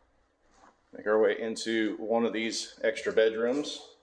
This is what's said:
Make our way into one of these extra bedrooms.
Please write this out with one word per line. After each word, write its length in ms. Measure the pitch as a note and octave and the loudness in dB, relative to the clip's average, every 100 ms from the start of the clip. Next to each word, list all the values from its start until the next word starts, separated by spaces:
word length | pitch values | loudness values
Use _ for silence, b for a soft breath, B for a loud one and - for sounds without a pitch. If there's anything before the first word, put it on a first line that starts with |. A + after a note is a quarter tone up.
| _ _ _ _ _ _ - _ _ | _ _ _ _ _ _ -20 _ _
Make 120 | - - | -6 2
our 120 | A2 | 4
way 220 | G#2 - | 4 2
into 560 | A2+ A2 A2+ A2+ A2 F#2 | -4 -6 -2 0 0 -2
one 300 | G#2+ A#2 A#2 | -2 0 0
of 80 | |
these 400 | G#2 A2+ G2 - - | -2 -4 -6 -10 -2
extra 260 | A#2 - G#2 | -2 -2 0
bedrooms. 720 | G2 A2 A2 A#2+ C#3+ D3 - - _ | 4 4 2 -2 -2 -4 -10 -16 _